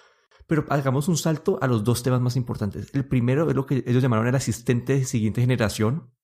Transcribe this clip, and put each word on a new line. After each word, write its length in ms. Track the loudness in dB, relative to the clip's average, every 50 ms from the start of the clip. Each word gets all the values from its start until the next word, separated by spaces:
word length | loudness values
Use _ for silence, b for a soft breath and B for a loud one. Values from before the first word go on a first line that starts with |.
| b b b b b b b b b -2
Pero 180 | -2 -2 0 0
hagamos 380 | -2 0 0 0 0 0 0 0
un 80 | 0
salto 420 | 0 0 0 -2 0 0 -2 -2 0 0
a 60 | 0
los 160 | 0 2 2
dos 180 | 2 0 0 0
temas 180 | 0 0 2
más 160 | 0 0 0
importantes. 560 | -2 -2 -4 -4 -4 -4 -4 -4 -8 -10 -6 -4
El 140 | -4 -2
primero 420 | 0 0 0 2 2 2 2 2 2
es 60 | 0
lo 100 | -2 0
que 200 | 0 -2 -2 0
ellos 160 | 2 2 2 2
llamaron 240 | 2 2 2 2
el 80 | 2 0
asistente 600 | 0 0 -2 -4 -4 -2 0 0 0 0 0 0
de 100 | 0 0
siguiente 360 | 0 0 0 0 0 0 0
generación. 680 | 2 2 2 2 0 -2 0 0 0 0 0 -2 -6 -10 _ _